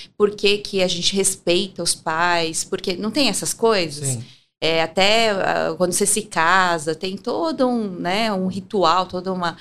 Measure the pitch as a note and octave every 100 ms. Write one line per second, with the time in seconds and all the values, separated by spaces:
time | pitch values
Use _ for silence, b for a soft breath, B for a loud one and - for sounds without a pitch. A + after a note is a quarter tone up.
0 | B - G3+ G#3 G3+ G3+ - F#3+ F3+ F3
1 | E3 G3 G3 - - F3 G3 F#3 E3+ -
2 | - D#3+ F3 E3+ E3 D#3+ - F#3 - F3+
3 | G#3+ A3 B3+ F#3+ D#3+ - A3+ G#3 E3 C#3+
4 | C#3 A#2+ B2 B B _ D#3 E3 D#3+ E3
5 | G3 A3 A3+ F#3+ - E3 D#3+ D#3+ F3+ F3+
6 | G3+ A3 - E3+ D#3+ F#3+ F3+ E3+ D3+ D#3+
7 | F#3+ F#3+ - - E4 D4+ B3+ A#3+ G#3+ A3
8 | F3 G3 A3+ F#3+ F#3 F3+ - G#3 E3 F3+
9 | F#3 F3+ F#3 F#3 F3 E3+